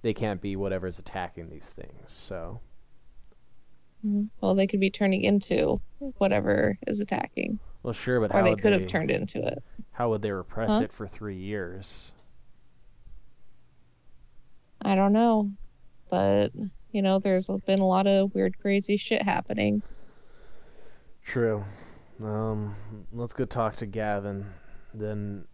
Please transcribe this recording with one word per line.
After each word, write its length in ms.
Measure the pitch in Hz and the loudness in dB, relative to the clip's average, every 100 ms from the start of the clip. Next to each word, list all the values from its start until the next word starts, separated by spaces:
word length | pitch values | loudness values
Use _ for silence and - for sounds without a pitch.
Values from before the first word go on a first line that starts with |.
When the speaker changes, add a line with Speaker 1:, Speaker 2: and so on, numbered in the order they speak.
Speaker 1:
they 100 | 113 | -2
can't 300 | 104 110 95 | 0 0 -2
be 120 | 101 | -4
whatever's 440 | 98 98 92 92 85 | -2 -2 -2 -4 -6
attacking 500 | - 95 87 - 82 | -8 -6 -6 -8 -14
these 220 | 76 - | -14 -14
things, 400 | - - - - | -14 -14 -14 -16
so. 480 | - - 92 82 117 - - - - - - - - - - - - - - 214 | -16 -10 -8 -8 -10 -14 -18 -18 -20 -18 -18 -18 -20 -20 -18 -18 -20 -20 -8 -2
Speaker 2:
Mm-hmm. 180 | 202 214 - | 0 -2 -2
Well, 120 | 190 | 2
they 120 | 196 196 | 4 4
could 140 | 196 | 4
be 100 | 190 | 2
turning 320 | - 202 190 | 2 2 4
into 580 | 202 202 - - - - - - 285 - | 4 4 4 2 2 0 -2 -8 -10 0
whatever 580 | 196 202 196 202 208 196 - | 2 2 4 4 2 0 -2
is 140 | 208 | -2
attacking. 580 | 208 - - - - 214 - - | -2 -2 -4 -4 -4 -4 -8 -8
Speaker 1:
Well, 120 | 123 | -6
sure, 260 | 113 - 127 | -4 0 2
but 120 | 107 | 4
Speaker 2:
Or 60 | 196 | 6
Speaker 1:
how 40 | |
Speaker 2:
they 60 | 190 | 4
Speaker 1:
would 100 | - | 6
Speaker 2:
could 120 | 214 | 6
have 100 | 190 | 4
Speaker 1:
they, 40 | 185 | 2
Speaker 2:
turned 240 | 170 160 | 0 0
into 320 | - 190 - | 0 -2 -4
it. 200 | - - - - - | -4 -4 -8 -12 -10
Speaker 1:
how 180 | - 120 | -2 0
would 100 | 107 | 2
they 100 | 104 | 0
repress 380 | 95 - 110 110 | -2 -4 -2 2
Speaker 2:
Huh? 100 | 107 | 2
Speaker 1:
it 100 | 110 | 2
for 160 | - 101 | -4 -10
three 280 | - 107 92 | -8 -8 -6
years? 720 | 98 104 90 95 95 - - - - - - - - - - - - - - - - - - - - _ - - - - - - - - 196 | -4 -4 -4 -8 -12 -14 -16 -20 -20 -20 -20 -20 -20 -20 -20 -20 -16 -14 -14 -16 -16 -16 -20 -20 -20 _ -20 -20 -20 -20 -20 -20 -20 -4 2
Speaker 2:
I 80 | |
don't 200 | 190 196 | 4 6
know. 360 | 214 233 220 202 196 - - - - - | 6 6 6 2 -4 -12 -14 -20 -20 -2
But, 420 | 185 196 - 104 - 202 - - | 2 4 4 4 0 -8 -8 -4
you 80 | 208 | 0
know, 180 | 196 190 | 4 4
there's 300 | 196 185 185 196 - | 4 2 2 -2 2
been 120 | 190 | 4
a 80 | 185 | 6
lot 200 | 185 196 | 6 6
of 280 | 196 196 | 6 4
weird, 240 | 190 190 - | 2 0 0
crazy 400 | 202 196 196 202 | 2 2 2 0
shit 240 | - 214 | 2 0
happening. 600 | 202 - - 208 - 208 - - - - - - - - - - - - - - | 2 0 -2 0 2 2 0 -8 -12 -14 -18 -16 -10 -10 -10 -12 -12 -12 -16 -16
Speaker 1:
True. 420 | - 120 117 104 98 101 - - - - | -6 0 2 0 -4 -12 -18 -20 -20 -10
Um, 540 | 110 107 110 107 104 101 101 107 - | -6 -2 -2 -2 -4 -8 -10 -10 -10
let's 220 | 117 120 | -6 -6
go 140 | - 123 | -4 -2
talk 300 | 123 110 - | 0 0 0
to 100 | 110 | -6
Gavin. 580 | 110 107 101 101 98 101 95 - - - | -4 -2 -2 -2 -6 -8 -12 -14 -14 -12
Then 540 | 110 107 107 104 101 - | -8 -6 -4 -6 -8 -10